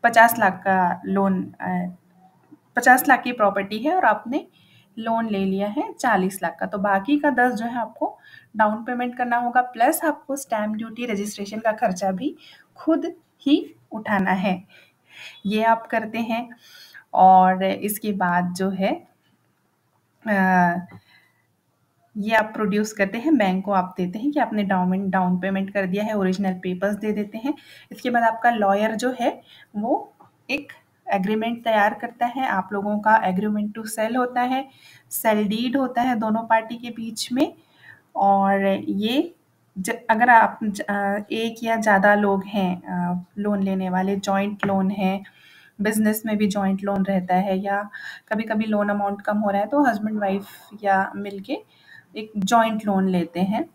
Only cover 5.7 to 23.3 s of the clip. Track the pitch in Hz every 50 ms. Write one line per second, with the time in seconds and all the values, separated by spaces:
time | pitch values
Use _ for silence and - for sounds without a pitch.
5.7 | 208 294 381 440 - _ - 254 220 190 185 190 196 - - 226 214 - 196 190
6.7 | 180 208 190 208 294 294 196 269 294 294 294 294 269 240 247 254 240 208 226 233
7.7 | 240 247 226 - - - - - - - _ - - - _ _ _ 214 220 214
8.7 | 214 220 226 - 247 240 247 247 240 247 247 240 240 240 240 240 240 254 247 247
9.7 | - 226 233 269 320 330 - 320 294 294 - _ 269 285 - _ - 214 208 214
10.7 | 214 214 226 226 220 220 240 247 214 196 202 208 - - 202 196 214 214 220 226
11.7 | 214 220 247 214 185 180 208 190 190 185 247 311 - - - - - - _ _
12.7 | _ - - - 320 285 285 339 349 - _ _ _ _ - 277 285 359 - -
13.7 | - _ _ _ - 214 214 208 214 196 190 185 190 190 185 208 185 180 - _
14.7 | - - - _ _ _ _ _ - - - - - - _ 202 208 214 220 226
15.7 | 226 226 - - - 226 220 214 220 233 233 226 226 226 240 - - _ _ -
16.7 | - - - - _ - _ _ - - 185 185 190 185 185 185 185 185 190 190
17.7 | 196 196 - 208 208 - - 214 202 190 185 175 175 175 180 180 180 - 190 190
18.7 | 190 180 190 208 294 349 - _ _ _ _ _ _ _ _ _ _ _ _ _
19.7 | _ _ _ _ _ _ _ _ _ _ _ 220 208 196 190 185 185 180 180 175
20.7 | 170 175 - - - - _ _ _ _ _ _ _ _ _ _ _ _ _ _
21.7 | _ _ _ _ _ _ _ _ _ 214 202 214 226 214 214 220 220 - 214 208
22.7 | 190 208 214 208 - - 202 190 190 240 240 302